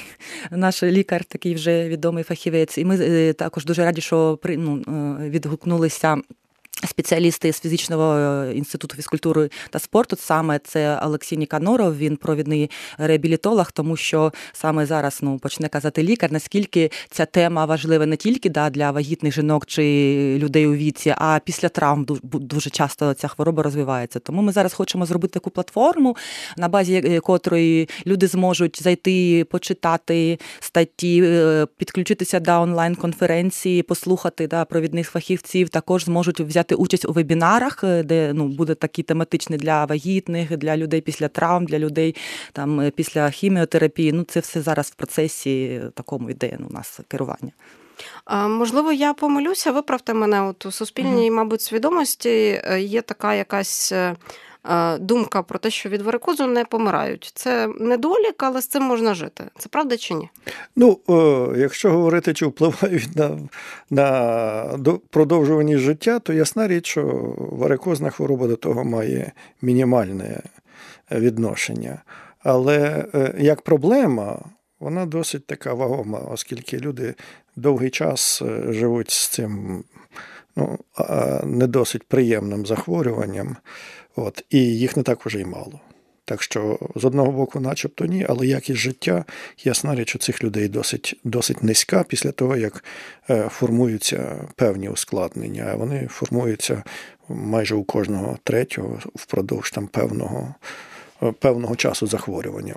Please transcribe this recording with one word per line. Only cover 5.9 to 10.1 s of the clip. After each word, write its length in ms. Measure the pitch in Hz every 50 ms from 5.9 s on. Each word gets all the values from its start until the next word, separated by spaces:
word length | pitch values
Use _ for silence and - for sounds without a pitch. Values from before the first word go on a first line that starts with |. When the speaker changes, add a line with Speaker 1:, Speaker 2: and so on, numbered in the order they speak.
| - - - 160 151 143 - - - _ _ _ _ _ _ - - - -
Speaker 1:
спеціалісти 640 | - - - 156 - 170 165 175 170 160 - - 160 151
з 80 | -
фізичного, 540 | - 165 160 160 - - 170 156 160 160 151
е, 360 | 147 143 143 143 143 139 131 110
інституту 420 | 135 147 - - 156 - 147 -
фізкультури 540 | 139 147 - - 156 - 165 156 156 151 143 - - - -
та 80 | - 160
спорту. 380 | - - - 220 - -